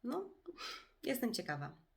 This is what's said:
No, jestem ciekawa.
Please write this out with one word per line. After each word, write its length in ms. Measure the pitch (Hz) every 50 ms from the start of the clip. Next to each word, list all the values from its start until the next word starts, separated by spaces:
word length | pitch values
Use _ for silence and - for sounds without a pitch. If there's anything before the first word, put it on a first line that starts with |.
| -
No, 260 | 240 277 359 392 - - - - 349 349 - - - - - - - - _ -
jestem 320 | - 269 247 - 233 220
ciekawa. 420 | - - - 151 143 143 139 - - - _ _